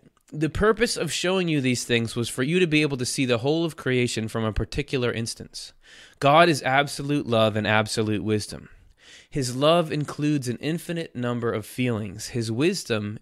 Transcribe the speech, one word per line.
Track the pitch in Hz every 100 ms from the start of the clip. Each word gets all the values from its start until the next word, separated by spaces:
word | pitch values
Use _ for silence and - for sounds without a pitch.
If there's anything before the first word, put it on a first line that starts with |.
| _ _ _
"The | 151 151
purpose | - 208 214 233 -
of | 165
showing | - 175 190 175
you | 151
these | 131 123
things | - 117 113 -
was | 113
for | -
you | 131 180
to | 175
be | 151
able | 151 139
to | 123
see | - 127
the | 117
whole | 135 160
of | 170 -
creation | 131 127 123 - 107
from | 113
a | 110
particular | 101 - - 143 139 120
instance. | 110 113 - - - - - - - - -
God | 139 151 175
is | 139
absolute | 131 131 143 - 139 147 -
love | 113 110 107
and | 104
absolute | 107 110 - 107 107
wisdom." | 101 107 - 67 - - - _ - - _
His | 151 123 127
love | 147 170 160
includes | 151 143 - 147 151 123
an | 117
infinite | 143 170 - 170 160 -
number | 123 120 117
of | 107 104
feelings. | - 123 110 104 107 -
His | 123 113
wisdom | 113 165 196 - 110 104 107